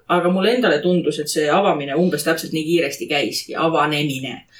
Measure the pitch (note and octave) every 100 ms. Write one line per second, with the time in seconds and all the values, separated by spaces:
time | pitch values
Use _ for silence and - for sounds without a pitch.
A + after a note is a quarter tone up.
0 | - F3 F3 F#3+ G3+ B3 G#3 D3 F3+ F3+
1 | D3+ D3 D3 D#3+ D3+ F3 G3+ D#3 C#3 C#3+
2 | F3+ D3 E3 E3 - D#3 D#3 E3+ C#3+ -
3 | F3+ D3 - - - - E3 D3+ D3+ D3
4 | D3 C3 C3 A2 -